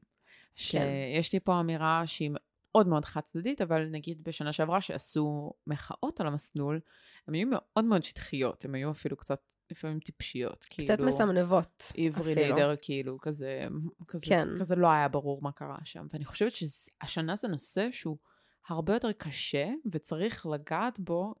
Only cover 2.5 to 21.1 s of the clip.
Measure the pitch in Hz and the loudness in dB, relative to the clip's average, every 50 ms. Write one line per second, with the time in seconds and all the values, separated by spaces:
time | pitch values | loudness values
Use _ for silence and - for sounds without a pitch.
2.5 | _ _ _ _ - 220 208 180 160 151 147 - - 156 - - - 165 175 247 | _ _ _ _ 6 6 8 8 6 4 2 0 -6 -6 -6 -4 -6 -4 -2 -2
3.5 | 285 - 202 165 165 160 156 160 156 151 151 170 170 156 156 160 160 - 151 147 | 0 0 0 2 2 0 0 0 -4 -6 -6 -6 -10 -8 -8 -8 -6 -4 -4 -4
4.5 | 151 - 156 156 175 196 185 - 165 156 - - - 156 151 147 147 147 147 - | 0 0 0 2 2 0 0 0 -6 -6 -4 -2 0 0 2 0 0 -4 -6 -8
5.5 | - _ - 156 147 143 - - - - - 294 330 - 185 151 143 143 - - | -12 _ -6 -6 -6 -6 -6 -10 -8 -6 -4 -4 -2 -2 -2 -2 -2 -4 -6 -4
6.5 | - 147 139 143 151 160 - _ _ _ - - - - - - 156 160 208 269 | -4 -2 -2 0 -2 -2 -4 _ _ _ -20 -20 -20 -18 -10 -4 -2 0 2 2
7.5 | 254 - - _ - 214 226 226 214 175 - - - - - - - 135 131 113 | 0 -2 -2 _ 0 2 4 6 4 4 4 0 -8 -10 -10 -6 -2 0 0 0
8.5 | - - - 135 135 131 135 151 151 - - 147 139 - - - 139 - _ _ | 0 -4 -8 -6 -4 -4 -2 -4 -4 -4 -4 -6 -6 -6 -4 -6 -6 -6 _ _
9.5 | _ _ _ - 160 - - 156 156 156 - - - - - - - 123 120 - | _ _ _ -16 -14 -8 -6 -4 -4 -4 -6 -8 -12 -10 -10 -6 -4 -4 -4 -4
10.5 | - - - - - - 147 143 214 214 254 262 262 - 220 202 185 180 180 175 | -4 -8 -16 -12 -6 -4 2 2 4 4 4 4 4 4 4 4 6 4 4 6
11.5 | 190 175 165 - _ - - - - - 165 160 147 160 160 160 156 156 151 143 | 4 4 4 2 _ -10 -10 -8 -2 0 0 2 2 0 2 2 4 4 6 6
12.5 | 147 151 143 147 147 143 - - 139 135 131 131 131 135 - 156 147 147 131 135 | 6 6 6 4 4 0 -2 -4 -4 -4 -2 -4 -6 -6 -6 -6 -6 -4 -6 -6
13.5 | 135 131 139 - - 156 156 170 - - 170 - - 165 147 - 196 170 156 - | -6 -6 -6 -6 -6 -6 -6 -6 -8 -10 -16 -10 -10 -6 0 4 4 4 4 2
14.5 | - 175 185 160 180 180 175 165 156 151 147 139 139 143 143 143 139 139 135 143 | -2 -4 0 0 4 6 6 6 8 6 4 2 2 0 0 0 -4 -2 -4 -6
15.5 | 143 - 147 143 139 - 156 - - 165 151 151 - 147 147 - - - 208 247 | -6 -6 -10 -10 -10 -12 -12 -14 -14 -12 -12 -10 -8 -8 -8 -8 -2 0 0 0
16.5 | - - 175 147 - - - - _ - - - - 175 160 160 190 208 - 220 | 0 -4 -6 -6 -6 -8 -10 -12 _ -12 -10 -8 -4 -4 -2 -2 -2 -4 -2 -4
17.5 | 165 139 - - - 185 208 247 247 - - 160 156 143 _ _ _ _ _ _ | -4 -4 -6 -4 -2 -2 -2 -2 -2 -4 -6 -6 -6 -6 _ _ _ _ _ _
18.5 | _ _ _ - 170 160 156 156 208 233 247 226 208 - - 156 135 - - - | _ _ _ -6 -4 -2 0 2 2 2 2 -2 -4 -4 -6 -8 -6 -6 -6 -2
19.5 | - 139 143 185 262 320 - 220 160 151 - - 165 160 190 233 - - - 160 | 0 0 0 0 -2 -4 -4 -4 -4 -4 -4 -4 -2 -2 -2 -2 -2 -4 -6 -4
20.5 | 151 143 151 - 160 170 214 254 240 - 180 170 | -4 -4 -4 -4 -2 -2 -2 -2 -4 -6 -4 -2